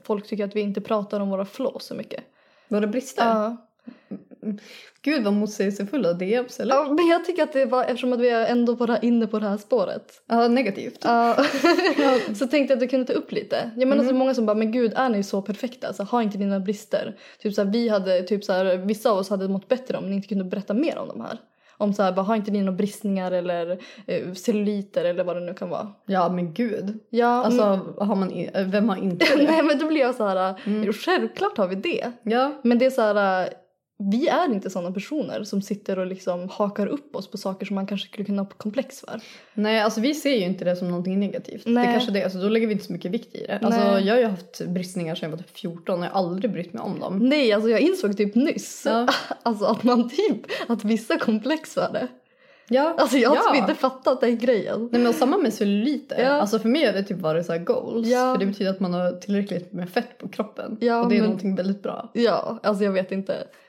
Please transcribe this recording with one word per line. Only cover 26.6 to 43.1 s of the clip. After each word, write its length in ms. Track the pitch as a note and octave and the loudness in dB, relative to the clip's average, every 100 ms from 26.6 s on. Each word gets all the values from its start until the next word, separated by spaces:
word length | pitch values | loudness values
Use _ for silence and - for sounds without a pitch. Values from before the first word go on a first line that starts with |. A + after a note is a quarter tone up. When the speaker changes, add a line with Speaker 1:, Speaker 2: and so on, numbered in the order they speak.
| A#3+ F#3 F#3+ A3 - | -2 -2 -6 -8 -4
Speaker 1:
Ja, 160 | A#3 A#3+ A#3+ | 0 2 2
Speaker 2:
Alltså, 180 | A#3 A#3+ G#3 F#3+ F3 - | 2 4 4 2 -2 -4
Speaker 1:
men 100 | G3+ | 0
Speaker 2:
har 80 | G3 | 0
man 140 | F#3 | 0
i-, 180 | F3 E3 | -4 -4
eh, 120 | - F#3+ | -2 0
vem 220 | G3+ A3 | 2 2
har 80 | F#3+ | 0
inte 300 | F#3+ F3 D#4+ | -2 2 4
Speaker 1:
<laughs> 100 | C#4+ | 4
Speaker 2:
det? 60 | |
Speaker 1:
Nej, 200 | D4 D#4+ | 4 4
men 160 | D4+ C#4+ | 4 2
då 80 | D#4 | 2
blir 140 | D#4 | 2
jag 140 | B3 | 2
så 120 | B3+ G#3 | 2 0
här, 280 | F#3 F#3 F#3+ - | 0 0 -2 -4
Speaker 2:
Mm. 180 | G#3+ G#3 | -2 -2
Speaker 1:
"Jo, 60 | |
självklart 680 | G#3 - F#4 A3+ - G4 G4+ | -2 0 0 0 -2 -4 0
har 100 | F#3 | -2
vi 60 | |
det." 380 | F#3+ E4+ C#4 - A#3+ | -2 -4 -4 -4 -6
Speaker 2:
Ja. 380 | G#3+ A#3 C4+ D4 | -2 0 0 0
Speaker 1:
Men 140 | A#3 A#3+ | 2 4
det 80 | C4 | 4
är 40 | |
så 120 | C4 | 4
här, 460 | G#3+ G#3 G3 F#3 F3+ - _ _ _ - G3 | 2 4 2 2 -2 -6 _ _ _ -8 -2
vi 160 | A3 E4 | 0 2
är 240 | C4+ F4 | 2 2
inte 160 | G3+ G3+ | -2 -4
såna 220 | G3 F3 | -6 -6
personer 520 | G3 - D4+ G3+ - | -6 -6 -4 -4 -6
som 180 | G3+ G3+ | -4 -4
sitter 360 | G3 G#3 - F#3+ | -4 -6 -4 -4
och 80 | F#3 | -4
liksom 420 | F#3 - F3 F#3 | -6 -6 -6 -6
hakar 380 | - G3+ G3+ G3+ | -4 -2 -2 -4
upp 300 | C#4+ - - | -4 -8 -12
oss 140 | G3 | -10
på 60 | G3 | -10
saker 280 | F#3+ F#3+ G3 | -8 -8 -6
som 80 | |
man 120 | G3 G3 | -6 -4
kanske 220 | G3+ - | -6 -8
skulle 160 | - | -8
kunna 180 | G3+ G3+ | -4 -4
ha 60 | G3 | -4
komplex 520 | - G#3+ G#3 - - | -8 -8 -6 -6 -10
för. 200 | - A3+ - - - | -14 -14 -14 -20 -10
Speaker 2:
Nej, 260 | - G#3+ A3 | -2 0 2
alltså 200 | G#3+ A3 | 2 2
vi 140 | A#3+ | 0
ser 160 | D4+ C#4+ | 0 2
ju 80 | B3+ | 2
inte 200 | F3+ F3+ | 0 -2
det 120 | F3 F3+ | -2 -2
som 120 | F#3 | -2
någonting 320 | F3 F3+ F#3+ | -2 -2 0
negativt. 420 | G3+ - - - - | -2 -4 -10 -8 0
Speaker 1:
Nej. 200 | A#3+ A#3+ | 2 4
Speaker 2:
Det 60 | |
kanske 180 | A#3+ A#3+ | 2 2
det 80 | G3+ | 0
är, 40 | |
alltså, 140 | F#3 F#3 | -2 -2
då 100 | G3 | 0
lägger 180 | A3+ A3+ | 2 2
vi 60 | |
inte 120 | G3 | 0
så 80 | - | -4
mycket 180 | F3 F3 | -8 -4